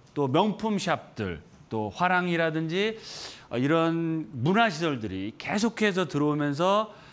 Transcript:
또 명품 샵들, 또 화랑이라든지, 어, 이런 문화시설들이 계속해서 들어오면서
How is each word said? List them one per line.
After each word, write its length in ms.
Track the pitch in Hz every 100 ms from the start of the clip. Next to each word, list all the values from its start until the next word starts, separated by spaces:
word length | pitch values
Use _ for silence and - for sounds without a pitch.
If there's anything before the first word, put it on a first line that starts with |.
| -
또 140 | - 135
명품 500 | 147 214 214 220 202
샵들, 640 | 175 143 - - 98 78 - - -
또 220 | 110 107
화랑이라든지, 1040 | - 180 180 180 170 165 160 160 180 214 220 - - - - -
어, 80 | 120
이런 720 | 139 165 165 165 165 160 -
문화시설들이 1040 | 127 139 202 226 151 170 131 104 95 101 -
계속해서 680 | - 196 226 226 214 185 156
들어오면서 840 | 143 147 151 147 143 185 202 214 - -